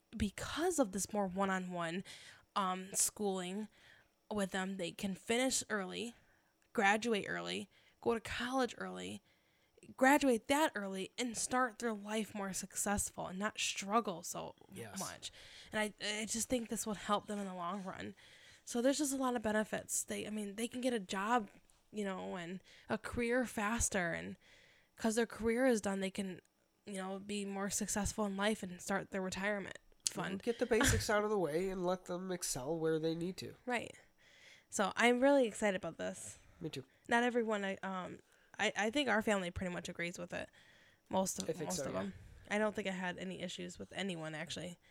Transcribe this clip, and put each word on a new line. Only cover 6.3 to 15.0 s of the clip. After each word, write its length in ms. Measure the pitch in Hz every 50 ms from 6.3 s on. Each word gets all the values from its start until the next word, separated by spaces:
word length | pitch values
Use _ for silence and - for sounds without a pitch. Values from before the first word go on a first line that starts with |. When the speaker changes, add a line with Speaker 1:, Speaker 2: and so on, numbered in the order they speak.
| _ _ _ _ _ _ _ _
Speaker 1:
graduate 540 | - 233 202 196 208 226 214 240 220 196 -
early, 400 | - 175 175 170 175 180 196 208 - _ _ _ _ _ -
go 120 | - 233 233
to 80 | 226
college 520 | - - - - 240 247 262 269 254 226 -
early, 440 | - 190 185 185 185 180 185 214 208 _ _ _ _ _ _ _ _ _ _ _ - - - -
graduate 500 | - 254 262 285 294 285 269 240 220 -
that 240 | - 277 294 320 294 -
early, 360 | 208 202 196 190 190 190 - _
and 200 | - 247 240 220
start 420 | - - - 254 254 254 240 208 -
their 140 | 240 233 220
life 400 | 202 202 208 214 226 208 - -
more 200 | 208 196 196 185
successful 760 | - - - - - - 208 202 202 - - - - 165
and 100 | 165 180 185
not 200 | 208 214 - -
struggle 640 | - - - - 196 196 208 233 220 214 175 165 180
so 320 | - - 170 165 160 - - - -
Speaker 2:
Yes. 280 | 196 196 233 214 190
Speaker 1:
much. 320 | 196